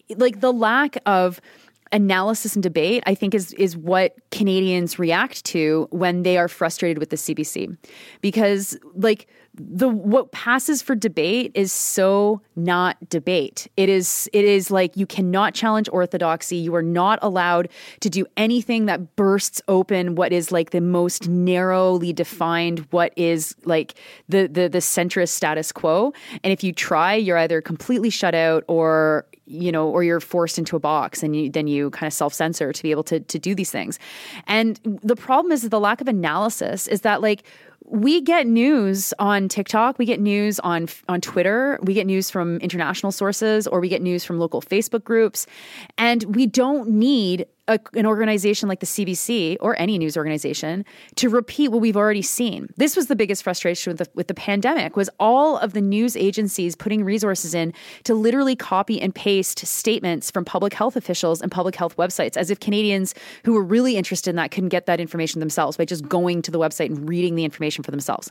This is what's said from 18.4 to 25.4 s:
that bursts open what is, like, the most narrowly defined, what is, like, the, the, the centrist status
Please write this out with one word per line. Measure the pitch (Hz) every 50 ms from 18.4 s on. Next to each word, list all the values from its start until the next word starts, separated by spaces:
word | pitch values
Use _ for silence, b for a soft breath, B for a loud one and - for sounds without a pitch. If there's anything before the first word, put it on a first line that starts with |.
| 214 220 240 247 208 - 240 226 220 208
that | 175 160 180 156 _
bursts | - 208 196 196 202 - - - - - -
open | 196 185 185 - 202 185 180 175 170
what | 165 180 - 175
is, | 175 165 -
like, | 185 175 170 -
the | - 175
most | 170 175 180 175 175 180 180 - - 170
narrowly | 175 180 180 180 180 180 185 185 185 185 185 185 185 180 170 175
defined, | 170 - 170 - - - 175 165 170 170 170 170 170 165 151 -
what | - 175 170 - -
is, | - 175 165 165 160 156 - - _ -
like, | - 165 160 147 - - B B B B B B B
the, | 160 196 190 170
the, | 147 175 180 170
the | 143 180
centrist | - - - - 175 180 - 196 175 165
status | - -